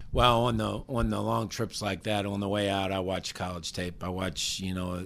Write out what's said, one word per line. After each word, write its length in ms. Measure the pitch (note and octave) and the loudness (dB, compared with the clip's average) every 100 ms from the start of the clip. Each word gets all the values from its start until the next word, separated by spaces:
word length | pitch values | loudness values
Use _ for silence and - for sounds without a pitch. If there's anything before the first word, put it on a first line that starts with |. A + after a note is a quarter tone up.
| - | -2
Well, 320 | B2+ B2 A#2 A#2+ | 6 6 6 4
on 120 | A2+ | 2
the, 260 | G#2 G#2+ - | 0 -2 -2
on 220 | A#2+ A2+ | 0 2
the 120 | G#2 | 2
long 280 | G#2+ A2+ G#2+ | 0 0 -2
trips 320 | - G2+ - | -4 -4 -2
like 220 | G#2 F#2+ | -2 -2
that, 220 | A2 G#2 G2+ | 0 0 0
on 140 | G2+ | 0
the 80 | G2 | 0
way 220 | G#2 G2+ | 2 2
out, 220 | G2 F#2+ | 2 2
I 80 | F#2+ | 0
watch 340 | F#2 F#2 - | 0 -2 -4
college 400 | - F2+ F2+ D#2+ | -6 -6 -4 -6
tape. 300 | - F2+ E2+ | -6 -6 -4
I 60 | F#2 | -6
watch, 500 | F#2 F#2 - - - | -2 -4 -2 -4 -2
you 140 | F#2+ | -2
know, 320 | F#2 F2+ F2+ | -2 -4 -6